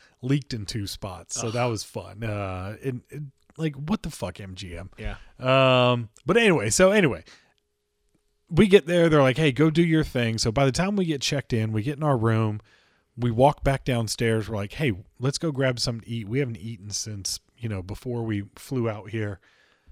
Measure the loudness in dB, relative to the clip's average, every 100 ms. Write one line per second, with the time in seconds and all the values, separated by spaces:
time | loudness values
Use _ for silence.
0 | _ _ -2 -2 -2 -10 -8 -8 -8 -10
1 | -12 -14 -10 -8 -4 -2 -2 -4 -8 -12
2 | -12 -10 -8 -6 -6 -8 -10 -8 -8 -10
3 | -12 -16 -16 _ _ -6 -6 -6 -4 -4
4 | -4 -8 -10 -8 -14 -12 -12 -12 -14 -10
5 | -10 -10 -16 -6 0 4 6 6 4 2
6 | -4 _ 0 4 4 4 2 4 6 6
7 | 2 0 -10 -20 _ _ _ _ _ _
8 | _ _ _ _ _ 4 8 8 6 4
9 | 6 6 6 4 2 4 2 4 4 2
10 | 0 0 0 0 0 2 2 2 -2 0
11 | -2 -2 -2 -4 -2 -2 0 -2 -4 -4
12 | 0 2 2 2 0 -4 -12 _ _ _
13 | _ -4 -2 4 4 4 -2 -2 -2 -2
14 | -2 -2 0 0 -2 -6 -8 -2 -2 -2
15 | -10 _ -4 -4 -4 -2 -2 0 -4 -6
16 | -8 -8 -4 -2 -2 -6 -12 -12 -10 -8
17 | -8 -8 -8 -10 -14 _ -6 -6 -8 -10
18 | -8 -6 -2 -4 -4 -14 -6 -4 -2 -4
19 | -8 -6 -6 -8 _ _ _ _ _